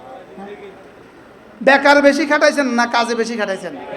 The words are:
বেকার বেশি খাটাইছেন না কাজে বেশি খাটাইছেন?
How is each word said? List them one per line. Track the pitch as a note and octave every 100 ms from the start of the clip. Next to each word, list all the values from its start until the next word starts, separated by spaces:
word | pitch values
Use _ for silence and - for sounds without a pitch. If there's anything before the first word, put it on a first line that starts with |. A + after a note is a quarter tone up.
| C3 C3+ - F#3 G3+ G#3 G3 - - - - - - - - -
বেকার | C4 C4+ C#4+ C#4+
বেশি | C#4 C#4+ D4
খাটাইছেন | D4+ D4+ D4 C4
না | A#3+ A#3+
কাজে | A#3+ A3+ A3+
বেশি | A3+ A3+
খাটাইছেন? | F#3+ F#3+ F3 C#3 -